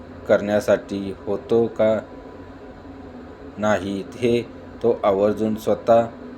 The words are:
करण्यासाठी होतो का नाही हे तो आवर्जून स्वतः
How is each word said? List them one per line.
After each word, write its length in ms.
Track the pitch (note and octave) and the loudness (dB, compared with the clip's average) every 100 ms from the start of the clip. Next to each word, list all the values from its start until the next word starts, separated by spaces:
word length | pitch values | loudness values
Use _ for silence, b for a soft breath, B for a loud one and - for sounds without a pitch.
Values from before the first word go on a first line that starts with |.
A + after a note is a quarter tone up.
| - - - | -16 -8 2
करण्यासाठी 840 | G2+ G2+ G#2 G2+ G2 - G2 G2 F#2 G#2+ | 2 4 2 4 2 2 -6 -4 -6 -4
होतो 400 | G2 - A#2 A2+ | -4 2 2 2
का 320 | - A2 G#2+ - - - - - - - - - - - - - - - G2 | 2 2 2 -2 -14 -16 -16 -18 -18 -18 -18 -18 -16 -16 -16 -16 -16 -14 -2
नाही 460 | G#2+ G2 G2 G2 F#2 | 2 2 0 -6 -8
हे 280 | - B2 A#2+ A2+ - - - | -2 0 0 -2 -12 -16 -2
तो 180 | A#2 A#2 | 0 2
आवर्जून 500 | G#2 F#2+ G#2 G2 A2 | 2 4 4 2 0
स्वतः 480 | G#2+ - G#2 - A2+ A#2 - - | 0 -2 0 4 4 4 -4 -16